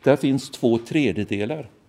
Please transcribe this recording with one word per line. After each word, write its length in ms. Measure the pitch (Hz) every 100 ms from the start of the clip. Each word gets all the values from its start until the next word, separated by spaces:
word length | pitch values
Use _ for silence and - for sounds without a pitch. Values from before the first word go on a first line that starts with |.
Där 120 | 123 143
finns 340 | 147 135 -
två 280 | - 123 117
tredjedelar 920 | 113 160 127 95 101 101 107 156 113 _